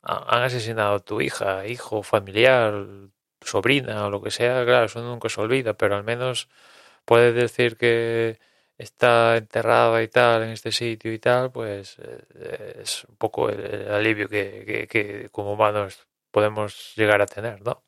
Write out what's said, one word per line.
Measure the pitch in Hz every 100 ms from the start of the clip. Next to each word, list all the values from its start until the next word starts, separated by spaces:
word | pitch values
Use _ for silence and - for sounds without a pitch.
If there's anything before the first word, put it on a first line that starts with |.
ha-, | - - - 120
han |
asesinado | 127 123 110 113 104 101
a |
tu | - 104
hija, | - - 98 95 101
hijo, | 120 - 107
familiar, | 101 110 98 98 123 131 110 104 101 98 98 _ _ _
sobrina | - 110 104 143 127 107 104
o |
lo | 101
que | 101
sea, | - 120 127
claro, | 120 123 113
eso | 117
nunca | 120 120 113
se | -
olvida, | 107 131 117
pero | 104 104 101
al |
menos | 104 120 127 120 - _ _ - - _
puedes | - 117 120
decir | 117 120 - 120 113
que | 120 117 117 117 113 110 _ _ _ _
está | 113 _ 123 117 117 113
enterrada | 110 117 113 117 117 113
y | 113
tal, | - 120 113
en | 113
este | 113 117
sitio | 113 120 110 117
y | 110
tal, | 123 123 127
pues, | 123 113 101 98 -
eh, | - - _ - - - 101 -
es | 98 -
un | - _
poco | 110 - 113
el, | 104
el | - 104 104
alivio | 104 110 107 101
que, | 104 101 101 104
que, | 107 120
que | 113 104 101 104
como | - 101
humanos | 104 107 104 98 - _ _ _
podemos | - 107 107 104 - - -
llegar | 107 104
a | 101
tener, | - 113 101
¿no? | 104 131